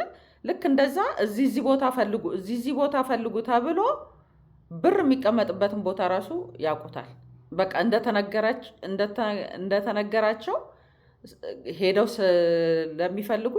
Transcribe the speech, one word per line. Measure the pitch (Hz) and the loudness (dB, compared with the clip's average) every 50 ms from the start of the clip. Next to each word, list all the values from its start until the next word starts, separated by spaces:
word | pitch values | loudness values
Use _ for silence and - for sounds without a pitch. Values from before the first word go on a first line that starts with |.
| 698 - - - - _ _ _ - | -4 -6 -10 -18 -20 _ _ _ -4
ልክ | 226 - - - | -4 -4 0 0
እንደዛ | 330 277 269 277 277 277 359 427 539 - - | 2 4 4 4 2 2 0 0 0 0 -2
«እዚህ፣ | 208 214 202 220 269 | -2 -2 0 0 0
እዚህ | 254 208 269 226 | 0 0 0 2
ቦታ | 262 269 269 277 262 | 2 2 2 2 0
ፈልጉ፣ | 262 262 220 208 208 220 - 170 - | 2 0 0 0 0 -4 -4 -4 -6
እዚህ፣ | 190 185 196 240 | -6 -6 -6 -6
እዚህ | 240 233 269 285 | -4 -4 -2 0
ቦታ | 269 285 285 294 269 262 | 0 0 0 2 0 0
ፈልጉ» | 262 254 233 226 226 190 220 220 | 0 0 -2 -2 -2 -4 -4 -2
ተብሎ | 247 247 240 240 311 330 349 427 508 605 - - - - - _ _ _ _ _ _ _ _ _ - | 0 0 0 2 2 0 2 2 2 0 -2 -6 -16 -20 -20 _ _ _ _ _ _ _ _ _ -16
ብር | 170 165 - 330 - 392 | -6 0 2 2 4 4
የሚቀመጥበትን | 339 277 254 - - 208 233 233 208 - - 190 202 202 202 208 190 | 4 2 2 2 2 2 2 2 2 0 0 0 0 0 0 -2 -2
ቦታ | 185 190 - 190 180 | -2 -2 0 0 0
ራሱ | 185 190 190 - 320 349 359 - - - | 0 0 -2 -4 -6 -8 -8 -10 -8 -4
ያውቁታል። | 151 156 151 - - - - 131 - - - - - - - - - - | -2 -2 -2 -2 -6 -10 -12 -12 -12 -14 -16 -20 -20 -20 -20 -20 -20 -8
በቃ | - 170 190 185 - 165 | -2 -2 -2 0 0 0
እንደተነገራች-፣ | 175 233 202 226 220 247 214 202 202 202 - 214 214 220 247 240 - - - - - | 2 4 2 2 2 2 0 0 0 0 0 0 0 0 0 -2 -6 -16 -18 -14 -10
እንደተ-፣ | 180 190 196 202 208 208 247 226 208 208 196 - - - | -6 -2 -2 -2 -2 -2 -2 -2 -2 -2 -4 -6 -8 -8
እንደተነገራቸው | - 185 196 202 202 202 240 202 208 214 202 214 220 220 214 220 220 - 359 415 622 - - - _ _ _ _ _ _ _ _ _ - - - - - - - - - 120 | -8 -4 0 0 0 0 0 -2 -2 -2 0 0 2 2 2 0 -2 -4 -4 -4 -4 -6 -8 -20 _ _ _ _ _ _ _ _ _ -20 -20 -20 -14 -12 -12 -12 -12 -10 -10
ሄደው | 170 165 196 185 190 202 240 226 | -4 0 2 2 4 4 2 2
ስለሚፈልጉ | 240 - 196 185 175 175 175 170 170 165 165 165 165 160 160 160 156 156 175 180 185 208 208 208 226 214 220 233 240 | 2 2 4 4 6 6 6 4 4 4 4 4 2 2 0 -2 -2 -2 -2 -2 -2 -4 -4 -2 -2 -2 0 0 0